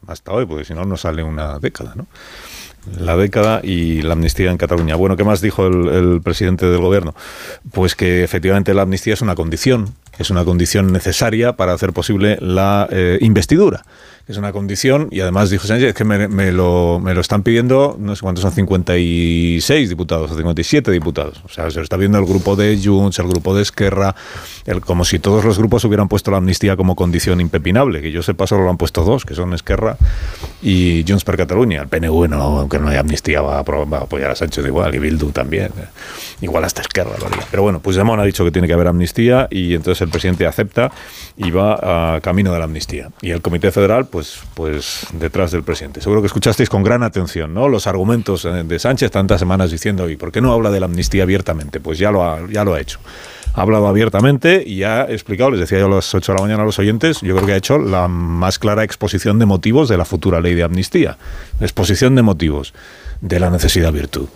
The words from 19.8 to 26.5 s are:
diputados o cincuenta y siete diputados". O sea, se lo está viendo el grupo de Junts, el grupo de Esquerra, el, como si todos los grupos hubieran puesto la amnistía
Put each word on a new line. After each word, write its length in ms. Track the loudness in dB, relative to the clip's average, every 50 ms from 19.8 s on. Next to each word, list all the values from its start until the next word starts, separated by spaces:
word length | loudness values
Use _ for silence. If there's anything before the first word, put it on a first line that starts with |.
| 2 0
diputados 440 | -2 -6 -4 -4 -2 -4 -2 -4
o 20 | -4
cincuenta 260 | -4 -2 -2 -2 -2
y 40 | -2
siete 260 | 0 0 0 2 2
diputados". 500 | 0 0 0 -2 -4 -4 -6 -6 -10 -16 -20
O 40 | -18
sea, 220 | -12 -8 -8 -6
se 60 | -6
lo 80 | -6 -6
está 120 | -4 -2
viendo 220 | 0 2 2 4 2
el 60 | 2
grupo 320 | 2 2 0 2 2 2
de 200 | 2 2 2 2 2
Junts, 380 | 2 2 2 4 2 2 0 -2
el 80 | -2 -2
grupo 260 | -2 -2 0 0 0
de 80 | 0
Esquerra, 540 | 0 -2 -2 -2 -2 0 0 0 0 -2 -2 -4 -12 -16 -16 -16 -16 -16 -18 -16 -8
el, 160 | -6 -6 -6
como 240 | -2 -2 0 0 2
si 160 | 0 0 0
todos 240 | 2 2 2 4 4
los 140 | 2 2 2
grupos 260 | 2 2 2 2 2
hubieran 240 | 2 2 2 2 2
puesto 240 | 0 -2 0 0
la 60 | 0 0
amnistía 380 | 2 0